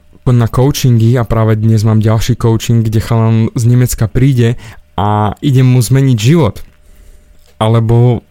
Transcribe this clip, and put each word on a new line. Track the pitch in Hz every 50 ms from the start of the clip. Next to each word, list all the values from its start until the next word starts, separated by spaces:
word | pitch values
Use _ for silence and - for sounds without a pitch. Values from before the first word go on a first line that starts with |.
| _ _ - - - - 123
na | 120 117
coachingy | 107 - - 127 139 143 - - 131 120 113 113 113 120 131
a | 117
práve | - - 113 110 110 110 107
dnes | 107 113 113 110
mám | 104 113 107 110 107
ďalší | 113 110 113 - - 120 -
coaching, | - 117 113 110 - - 120 117 110
kde | 110 107 113
chalan | - - 117 113 113 113 113 113 113 - - 135
z | 113
Nemecka | 117 123 123 123 117 - - 117
príde | 104 - 113 120 139 139 120 117 117 123 - - - - - - _ -
a | - 98 104 104 104 107 104 - -
idem | - 147 131 127 131
mu | 127 123 127
zmeniť | 120 - 127 135 139 135 127 110
život. | 104 120 160 175 147 104 - - - - - _ _ - - - - - - - _ _ - - - - - -
Alebo | 110 110 113 117 113 110 117 117 120 123 120 - - _